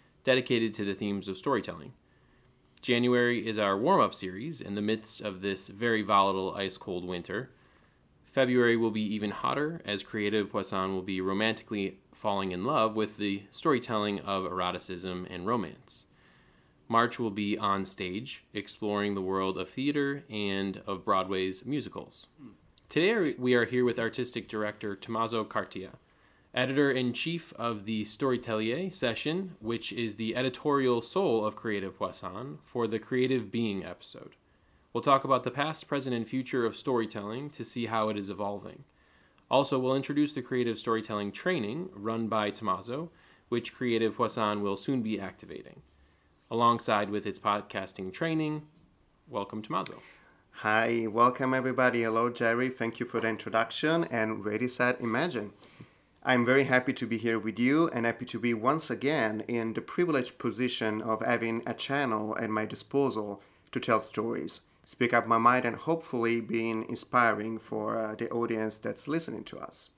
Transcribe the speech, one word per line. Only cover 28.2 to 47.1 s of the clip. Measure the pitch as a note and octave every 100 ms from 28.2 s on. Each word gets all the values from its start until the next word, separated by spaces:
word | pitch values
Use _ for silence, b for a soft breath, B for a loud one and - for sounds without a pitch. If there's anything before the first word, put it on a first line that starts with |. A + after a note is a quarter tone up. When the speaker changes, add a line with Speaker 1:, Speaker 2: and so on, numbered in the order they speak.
| C#3 B2 B2 G#2+ A2 C3 F#3+
Speaker 1:
session, | - B2 G#2+ D3 E3+ F#3+ -
which | G#2+ A2+ -
is | G2+ A#2
the | G#2 A2 A#2
editorial | C3 B2+ D3+ C#3 C3 A#2+
soul | - F#3 F#3+ A2+
of | G#2+ -
Creative | A#2 G2+ F#2+ -
Poisson, | F#2+ - F#2 F#2 C3 D3+
for | - B2 A2+
the | A2
Creative | - B2+ B2+ B2+ G#2
Being | A#2 A2+ G2
episode. | E2+ F2 - - - _ _ b b b b
We'll | A#2+
talk | C3 C3+
about | C3+ C3
the | A#2+
past, | B2 D3 D#3 -
present, | C#3+ C3
and | A#2+ A2
future | C3 B2+ C3
of | A2+ G2+
storytelling | - B2 A2 A2 G2+ A#2 D3
to | -
see | A2+ B2 A2+
how | A2+ G#2+
it | G#2
is | G2
evolving. | F#2+ G2+ G2+ G2 - - b b b b b b
Also, | C3 C#3 C3+
we'll | B2+ C3+
introduce | C3+ D3 D3
the | C3+
creative | B2 B2+ A#2+ G#2+
storytelling | - A2+ G#2+ G#2 G2+
training | F#2+ F3 F3+ G#2 C#3 F#3
run | G2+ G#2 A2+ A2+
by | A2 G#2
Tommaso, | G2+ G#2+ F#2 F#2+ C3 E3 - b b b
which | A#2+ A#2+
Creative | - B2 A2+ A2 G#2+
Poisson | A2+ B2 G#2+ G#2
will | G2+ F#2+
soon | - C3+
be | A2 G#2
activating. | F#2+ - - D2+ - - - _ b b b _ -
Alongside | A#2 A#2+ A#2 - G#2+ G2+